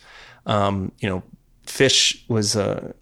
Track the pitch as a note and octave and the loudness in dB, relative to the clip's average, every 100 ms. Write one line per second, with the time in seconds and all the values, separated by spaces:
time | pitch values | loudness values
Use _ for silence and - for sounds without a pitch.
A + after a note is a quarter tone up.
0 | - - - - - G#2+ G2+ G2 F#2+ - | -18 -20 -20 -12 -2 0 2 0 -4 -4
1 | G#2+ F#2 - - _ _ - - C3+ - | -4 -4 -8 -18 _ _ -8 2 2 4
2 | - - - A2+ G2+ A2 G2+ G2 - - | 0 -2 -2 0 0 0 -2 -4 -8 -16